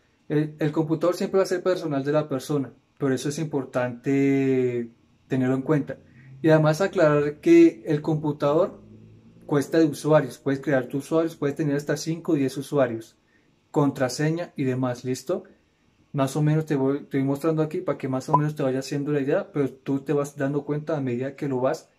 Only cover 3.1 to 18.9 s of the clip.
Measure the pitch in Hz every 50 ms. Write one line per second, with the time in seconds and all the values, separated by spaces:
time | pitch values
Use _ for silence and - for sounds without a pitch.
3.1 | 131 127 - 151 147 160 160 156 151 139 131 135 - 131 123 123 120 120 - 143
4.1 | 139 139 139 139 139 135 135 135 131 127 127 123 120 120 120 117 - _ _ _
5.1 | _ _ _ - 139 131 127 127 131 131 135 - 156 143 139 - - - - -
6.1 | - - - - - - - 160 156 156 156 151 156 156 196 190 190 190 160 151
7.1 | 147 147 147 147 147 - - 170 170 170 170 165 - - - 170 151 147 151 165
8.1 | 156 156 156 151 143 - 151 143 147 165 190 - - - - - - - - -
9.1 | - - - - - - - - 151 143 135 - - 165 165 147 135 - - 147
10.1 | 156 151 135 123 - - - 139 139 139 - 156 139 131 123 - - 139 135 -
11.1 | 165 160 165 160 156 - 143 143 143 - 160 143 143 143 147 - 147 147 - 156
12.1 | 165 170 - - 160 143 135 131 - - 131 - 151 143 131 120 113 113 - -
13.1 | _ _ _ _ _ _ _ _ _ _ _ _ - 156 143 139 - - 131 120
14.1 | - - 151 156 165 170 175 - - - 135 131 127 127 131 127 123 - - 127
15.1 | 127 - - - 180 202 - - - _ _ _ _ _ _ _ _ _ _ _
16.1 | - 143 135 131 - 156 151 151 151 156 156 - 151 135 135 135 139 143 - -
17.1 | - 139 135 135 139 143 - 165 160 156 156 156 - 185 185 - - - - 131
18.1 | 131 131 131 - 151 151 147 151 151 - 143 131 127 135 135 -